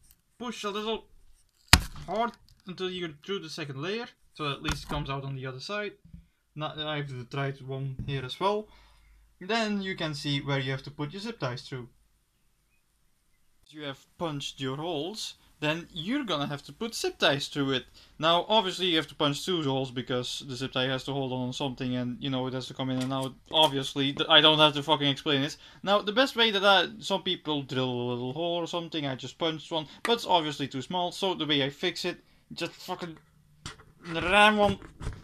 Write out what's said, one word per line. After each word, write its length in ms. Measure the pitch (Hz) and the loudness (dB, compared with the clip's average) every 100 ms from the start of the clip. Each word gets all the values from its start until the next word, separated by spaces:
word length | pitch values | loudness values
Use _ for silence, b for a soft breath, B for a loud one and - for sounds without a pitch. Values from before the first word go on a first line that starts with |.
| _ _ _ - | _ _ _ -12
Push 240 | 240 220 | -10 -6
a 40 | 208 | -6
little 380 | 202 214 214 - - - - _ _ _ - - 156 147 | -4 -4 -4 -6 -20 -20 -20 _ _ _ -4 -4 -12 -8
hard 260 | 202 233 - - - - | -4 -4 -6 -20 -20 -14
until 240 | 170 185 | -8 -8
you 180 | 180 170 | -6 -10
get 80 | 147 | -10
through 140 | - 196 | -8 -8
the 100 | 160 | -8
second 320 | 170 147 135 | -10 -10 -8
layer. 280 | 165 220 240 - _ | -6 -8 -10 -16 _
So 160 | - 147 | -8 -6
at 120 | 135 | -4
least 220 | 151 151 | -4 -4
it 60 | - | -4
comes 180 | 147 139 | -6 -4
out 160 | 139 | -6
on 120 | 135 135 | -8 -8
the 100 | 131 | -8
other 140 | 131 | -10
side. 320 | - 208 208 - - - - _ _ 147 | -8 -6 -6 -10 -20 -20 -20 _ _ -8
Now, 140 | 151 | -8
I've 540 | 156 151 147 143 127 123 | -6 -4 -2 -4 -6 -6
tried 320 | 139 139 139 | -4 -2 -4
one 360 | 131 135 135 131 - | -6 -4 -4 -6 -4
here 180 | 139 | -4
as 160 | 131 - | -4 0
well. 280 | 185 208 214 b b b b b b - | 0 0 -4 b b b b b b -10
Then 440 | 185 226 214 202 | -2 0 2 0
you 120 | 190 | -2
can 200 | 180 160 | -2 -4
see 260 | 147 147 139 | -2 -2 0
where 180 | 139 135 | 0 0
you 120 | 135 | 0
have 120 | 135 | -4
to 60 | 143 | -6
put 220 | 147 147 | -8 -8
your 80 | 196 | -6
zip 180 | 226 220 | -8 -6
ties 220 | 131 120 | -6 -6
through. 300 | - 131 117 _ _ _ _ _ _ _ _ _ _ _ _ _ _ _ _ _ _ | -8 -12 -12 _ _ _ _ _ _ _ _ _ _ _ _ _ _ _ _ _ _
You 140 | 151 | -12
have 240 | 147 131 _ - | -10 -10 _ -6
punched 420 | 170 143 - - | -4 -4 -6 -4
your 200 | 131 139 | -4 -4
holes, 560 | 165 156 165 214 - - b b | -4 -4 -4 -6 -10 -12 b b
then 260 | 151 165 165 | -2 -2 -4
you're 320 | 175 165 285 | -8 -2 -2
gonna 220 | 226 151 143 | 0 -2 -2
have 160 | 143 | -6
to 100 | - | -8
put 220 | 139 226 | -8 -6
zip 240 | - 370 370 | -4 -4 2
ties 300 | 175 139 - | 4 4 0
through 240 | 147 135 | 0 2
it. 120 | 131 - B B B | 0 -2 B B B
Now, 280 | 156 175 175 | 4 4 6
obviously 380 | 220 185 170 185 | 4 4 0 2
you 100 | 160 | 2
have 120 | 147 | 0
to 60 | |
punch 300 | - 147 143 | 0 2 2
two 180 | - 175 | 0 0
holes 260 | 143 135 131 | 2 0 -2
because 520 | 123 123 127 123 - 139 | -4 -2 -2 -2 -6 -8
the 80 | 123 | -6
zip 160 | 131 | -4
tie 140 | 135 127 | -2 0
has 180 | 131 | -2
to 80 | - | -4
hold 180 | 139 131 | -4 -2
on 220 | 127 123 | -2 -4
something 420 | - 143 123 131 | -2 -4 -2 -2
and, 220 | 123 123 123 | -2 -2 -4
you 80 | 139 | -2
know, 160 | 131 127 | -2 -2
it 80 | |
has 140 | 127 120 | -4 -6
to 60 | |
come 140 | 131 131 | -6 -2
in 140 | 127 | -2
and 100 | 127 | -2
out. 220 | 135 135 - - | -2 -4 -8 0
Obviously, 640 | 160 156 139 127 143 139 | 6 6 6 -2 0 0
th-, 160 | 143 151 | 2 6
I 100 | 156 | 8
don't 180 | 156 156 | 10 10
have 140 | 151 | 8
to 80 | 147 | 6
fucking 260 | 143 147 143 | 2 4 2
explain 340 | 135 160 139 | 0 2 2
it. 160 | 143 - B B | 2 -4 B B
Now, 180 | 180 208 | 2 2
the 120 | 202 | 2
best 240 | 208 269 226 | 2 4 4
way 140 | 226 | 4
that 120 | 196 | 6
I, 240 | 202 190 165 - | 6 6 6 -2
some 220 | 151 190 | -2 -2
people 420 | 185 175 151 147 | 0 -4 -2 -2
drill 260 | 135 127 131 | -2 0 0
a 180 | 123 123 | 0 -2
little 200 | 120 127 | -2 -4
hole 240 | 135 170 170 | -4 -2 -2
or 100 | 165 | -2
something, 380 | 175 170 165 | -4 -4 -4
I 100 | 139 | -4
just 220 | 131 127 - | -4 -8 -4
punched 340 | 165 160 - | -2 -2 -4
one, 180 | 170 214 B | -4 -4 B
but 80 | - | 0
it's 140 | 233 - | 0 4
obviously 420 | 180 151 143 135 | 4 4 -2 -4
too 120 | 135 | -4
small, 320 | 127 180 175 | -4 -2 -2
so 220 | - 190 | 0 0
the 100 | 175 | 0
way 180 | 151 147 | 2 2
I 60 | 139 | 2
fix 380 | - 180 170 180 | 0 -4 -2 -4
it, 100 | - - b b | -6 -12 b b
just 180 | - 165 | -8 -8
fucking 460 | - - 180 175 156 _ _ _ _ - - - - 175 | -8 -10 -8 -8 -12 _ _ _ _ -18 -16 -20 -16 -6
ram 420 | 165 165 202 208 214 | -2 4 8 8 8
one 220 | 202 196 - - - - | 4 2 -8 -10 -8 -6